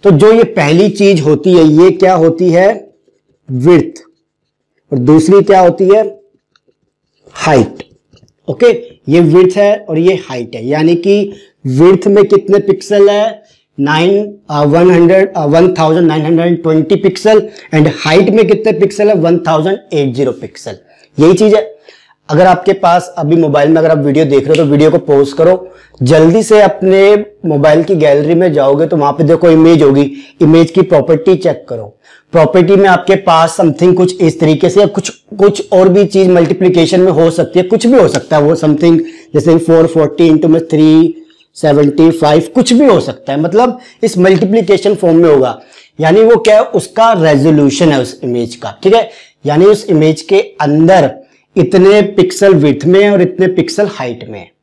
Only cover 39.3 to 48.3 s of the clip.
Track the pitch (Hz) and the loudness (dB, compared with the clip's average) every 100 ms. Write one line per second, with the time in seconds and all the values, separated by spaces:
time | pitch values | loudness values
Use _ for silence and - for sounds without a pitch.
39.3 | 147 160 165 165 165 165 165 147 147 170 | -4 0 0 2 2 2 0 -4 0 0
40.3 | 156 160 160 165 156 156 156 165 165 - | 2 2 0 -2 0 2 4 2 -4 -18
41.3 | _ _ - 156 143 143 143 160 165 151 | _ _ -6 -2 0 0 2 0 2 0
42.3 | 151 - - 240 233 285 180 135 - - | 0 -2 -4 0 2 2 0 -2 -12 -8
43.3 | 170 170 196 247 - - _ 226 180 180 | -6 -2 0 -2 -4 -16 _ -6 0 0
44.3 | 190 190 220 185 196 202 202 180 165 170 | 0 0 -2 0 -2 -2 -2 0 2 2
45.3 | 143 127 117 - _ _ _ 156 185 226 | 2 0 -6 -18 _ _ _ 0 2 4
46.3 | 233 226 214 247 202 - - 226 214 160 | 2 2 2 0 -6 -6 -2 0 2 0
47.3 | 143 143 151 143 - 170 139 120 - 135 | 2 2 2 0 0 0 0 -4 -10 -8